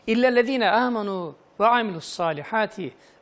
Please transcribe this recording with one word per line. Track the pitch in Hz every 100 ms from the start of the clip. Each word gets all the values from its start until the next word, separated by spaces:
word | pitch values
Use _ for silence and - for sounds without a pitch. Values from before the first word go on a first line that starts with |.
| -
İllellezîne | 226 254 247 240 269 208
âmenû | 214 247 233 202 190 170 139 _ -
ve | 214
amilus | 240 226 165 -
salihâti | - 170 147 143 220 208 - 151 - _ _